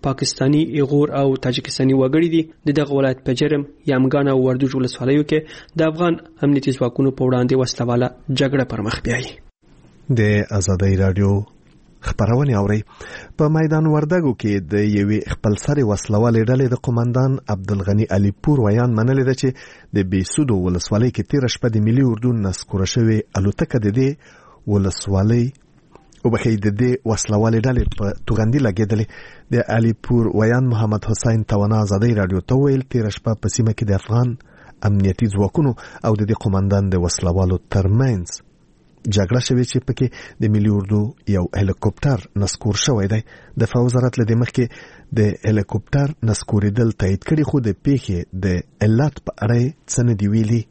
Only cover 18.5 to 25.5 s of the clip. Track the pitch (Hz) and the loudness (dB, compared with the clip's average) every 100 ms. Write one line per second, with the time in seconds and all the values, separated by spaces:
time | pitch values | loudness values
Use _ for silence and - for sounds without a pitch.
18.5 | 143 104 107 123 110 117 135 127 131 131 | 2 2 2 2 2 2 2 0 0 -2
19.5 | 131 - - - 104 95 95 92 - 143 | -4 -18 -20 -4 -2 0 0 0 0 0
20.5 | 98 90 90 - 104 123 120 98 147 127 | 0 0 -2 -2 0 0 -2 -2 -2 -2
21.5 | - 123 110 107 120 131 110 123 117 101 | -2 -2 0 2 2 2 0 0 0 -2
22.5 | 92 - 95 95 - 113 107 - 95 98 | -6 -6 -4 -2 2 2 0 -2 -2 -2
23.5 | - 165 123 104 113 131 151 - - - | -2 -2 0 0 0 0 -2 -14 -20 -20
24.5 | - - 101 95 - 101 95 104 120 123 | -14 -2 0 0 -4 -2 0 2 2 0